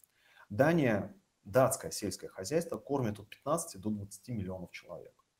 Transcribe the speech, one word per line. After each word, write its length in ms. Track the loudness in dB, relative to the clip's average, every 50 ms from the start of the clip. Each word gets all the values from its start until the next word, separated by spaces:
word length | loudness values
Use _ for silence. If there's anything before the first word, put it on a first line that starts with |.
| _ _ _ _ _ _ _ -20 -14 -4
Дания, 640 | 2 4 4 6 6 6 4 4 4 2 0 -4 -10 -18 _ _ _ _ _
датское 460 | 2 4 6 6 6 4 0 -4 -6
сельское 380 | -6 -4 -4 -4 -4 -6 -10 -12
хозяйство 480 | -10 -10 -6 -2 0 -2 0 -2 -6
кормит 420 | -8 -4 -2 0 0 0 0 -2 -4
от 120 | -10 -16
пятнадцати 480 | -20 -8 _ 0 0 0 -2 -6 -10 -6
до 100 | -4 -4
двадцати 440 | -2 -2 -6 -10 -14 -14 -10 -6
миллионов 400 | -6 -4 -4 -4 -6 -8 -10 -12
человек. 420 | -14 -16 -14 -14 -14 -14 -14 -18 -20 _ _ _ _